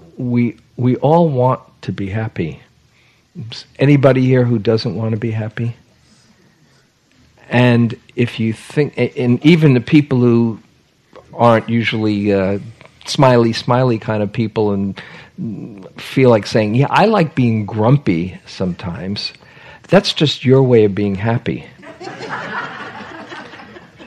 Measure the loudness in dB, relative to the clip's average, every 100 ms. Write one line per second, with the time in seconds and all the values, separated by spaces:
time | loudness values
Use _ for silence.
0 | -16 -10 -2 0 -2 -4 _ -4 -2 0
1 | 2 2 2 2 0 -2 -8 _ -10 -8
2 | -6 -6 -6 -6 -8 -8 _ _ _ _
3 | _ _ _ -16 -14 -16 -20 -2 4 6
4 | 6 4 2 2 2 0 0 0 -2 -4
5 | -4 -4 -4 -6 -6 -6 -6 -8 _ _
6 | _ _ _ _ _ _ _ _ _ _
7 | _ _ _ _ -4 2 4 4 0 -4
8 | _ -4 -4 -2 -6 -6 -6 -4 -4 -2
9 | -4 -2 -2 2 4 6 6 2 4 2
10 | 4 2 2 2 0 -4 _ _ _ _
11 | _ -20 _ 2 4 4 2 -2 -2 -2
12 | -2 0 0 0 0 -4 -8 -20 -20 _
13 | -8 2 4 4 2 -2 -2 0 0 -2
14 | -4 -4 -4 -4 -4 -2 -2 -2 -4 -8
15 | -16 -20 -20 -12 -10 -10 -14 -18 -20 -18
16 | -6 2 4 4 2 -2 0 0 2 2
17 | 4 2 0 0 0 0 -4 0 2 2
18 | 2 -2 -4 -10 -18 -8 -6 -6 -10 -10
19 | -8 -8 -10 -14 _ -20 -20 -20 0 2
20 | 2 -2 -2 0 2 4 6 4 4 2
21 | -2 -2 -2 -2 -4 -8 -12 -20 -20 -20
22 | -18 -16 -14 -12 -10 -12 -12 -14 -16 -16
23 | -18 -18 -18 -18 -18 -20 -20 -20 -20 -20